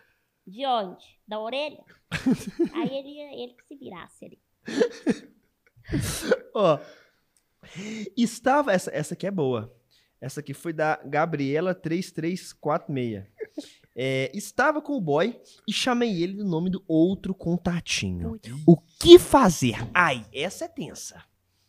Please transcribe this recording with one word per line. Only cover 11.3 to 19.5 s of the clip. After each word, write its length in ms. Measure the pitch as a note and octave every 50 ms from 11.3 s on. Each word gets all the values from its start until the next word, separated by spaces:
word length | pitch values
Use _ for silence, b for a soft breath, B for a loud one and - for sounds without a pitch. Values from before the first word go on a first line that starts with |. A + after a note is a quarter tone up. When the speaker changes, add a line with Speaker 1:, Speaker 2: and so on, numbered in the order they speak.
| D#3+ C#3+ C#3 C3+ C#3 D#3 F3 F#3 F3
Speaker 3:
três 380 | F3+ - D#3+ D#3+ F3+ F3+ -
três 400 | - - D3+ E3+ F#3+ F3 - - -
quatro 380 | _ - D3 D3+ E3 - - D3
meia. 340 | C3 B2 A#2 G#2+ G2 F#2+ - _ - A4 - B B B B B B B _ -
É, 340 | - C3 C3+ C3 C3 C3+ C3 -
"Estava 480 | G#3 - - - - B3+ D4+ D4+ D4+
com 120 | D4 - D4
o 60 | C4
boy 380 | F3+ D3+ C#3 D3+ F3+ A#3 A#3 - - b b b b -
e 60 | G3+
chamei 480 | - - C4+ A#3+ A#3+ A#3+ A#3 G3 E3
ele 120 | E3 F#3 G3
do 120 | G3+ G#3
nome 240 | F#3+ E3 D#3+ F3 F#3+
do 140 | F3+ G3+ - -
outro 460 | D#3+ D#3+ E3 F#3 G3 - - F#3 F#3+
contatinho. 960 | - - E3+ F3 F3 - F#3 F3 E3+ - - - - - F#2+ F#2 F2 - -
Speaker 1:
Putz. 200 | A3+ A3 - G#3+ B2 C#3+ D#3 -
Speaker 3:
O 100 | E3+ - - _ _ -
que 180 | - E4 F4 F4+
fazer?" 580 | - - - C#4 B3+ F#3